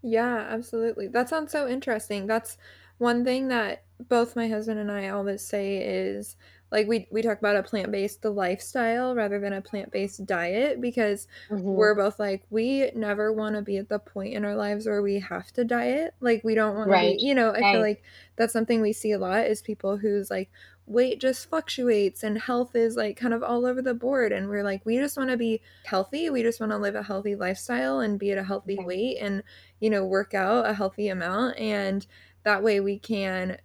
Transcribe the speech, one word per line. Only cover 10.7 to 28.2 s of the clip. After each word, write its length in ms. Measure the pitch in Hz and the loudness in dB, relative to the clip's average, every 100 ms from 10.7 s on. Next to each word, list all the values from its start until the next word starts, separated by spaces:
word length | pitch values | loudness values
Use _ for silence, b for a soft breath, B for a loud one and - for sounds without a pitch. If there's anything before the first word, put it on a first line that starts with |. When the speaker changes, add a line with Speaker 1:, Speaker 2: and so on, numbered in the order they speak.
| 247 | 0
Speaker 1:
because 460 | 247 240 214 202 - B B | -2 0 0 0 -6 B B
Speaker 2:
Mm-hmm. 220 | 208 185 | -4 0
Speaker 1:
we're 220 | 190 214 208 | 4 6 6
both 220 | 202 208 | 2 0
like, 240 | 208 196 _ | -4 -4 _
we 420 | 214 233 269 269 | -2 0 2 0
never 380 | 226 208 202 214 | -2 -4 0 0
wanna 280 | 220 214 214 | 0 -2 -4
be 160 | 202 196 | -2 -4
at 120 | 208 | -2
the 100 | 208 | -6
point 360 | - - 196 | -6 -8 -6
in 100 | 233 | -4
our 100 | 208 | -2
lives 320 | 208 208 208 220 | -2 -2 -2 -2
where 160 | 208 | 0
we 160 | 202 202 | 0 0
have 320 | 190 180 185 | -2 -8 -6
to 120 | - | -2
diet. 500 | 233 240 240 269 330 - | 0 2 2 0 -2 -2
Like, 240 | 247 226 | 2 2
we 100 | 226 | 4
don't 220 | 220 214 202 | 2 2 2
wanna 140 | 214 | 4
Speaker 2:
Right. 260 | 190 175 190 | 6 6 4
Speaker 1:
be, 60 | |
you 100 | 247 | 2
know, 160 | 269 226 | 4 4
I 100 | 208 202 | 4 4
feel 80 | - | 6
Speaker 2:
Right. 0 | |
Speaker 1:
like 220 | 214 208 b b b - | 4 0 b b b 0
that's 160 | 226 | 0
something 280 | 226 226 233 | 2 2 2
we 120 | 214 | 2
see 180 | 220 220 | 0 0
a 60 | 202 | 0
lot 280 | 185 190 226 | 2 2 2
is 140 | 214 | 0
people 340 | - 208 196 202 | -4 -4 -2 0
whose, 340 | 214 202 196 | 2 0 0
like, 200 | 190 190 b b b - | -4 -6 b b b -2
weight 340 | 220 254 - | 2 2 2
just 280 | 262 254 - | 0 -2 -2
fluctuates 760 | 320 - - 247 214 196 - | -4 -4 -2 2 4 2 0
and 160 | 220 208 | -4 -4
health 380 | - 240 247 240 | -2 0 0 2
is, 180 | 226 233 | 2 2
like, 200 | 214 196 | -2 -2
kind 180 | 240 | -2
of 80 | 233 | 0
all 240 | - 240 247 | 0 0 0
over 160 | 254 | 0
the 120 | 262 | -2
board. 360 | 240 240 277 226 | -2 0 2 2
And 180 | 202 196 | 0 -2
we're 140 | 208 | -2
like, 240 | 202 196 220 | -2 -4 0
we 100 | 240 | 0
just 180 | 285 277 | 0 -2
wanna 200 | 262 254 | -2 0
be 260 | 233 220 b b - | 0 -2 b b -4
healthy. 440 | 190 190 285 330 | -2 -2 -2 -2
We 120 | 269 | 0
just 180 | 233 233 | 0 0
wanna 180 | 220 208 | -2 -2
live 160 | 202 | -2
a 80 | 208 | -4
healthy 320 | 208 196 208 | -4 -4 -4
lifestyle 640 | 202 185 190 - 247 262 269 | -2 -2 -4 -4 -2 0 0
and 180 | 226 | 0
be 120 | 202 | 0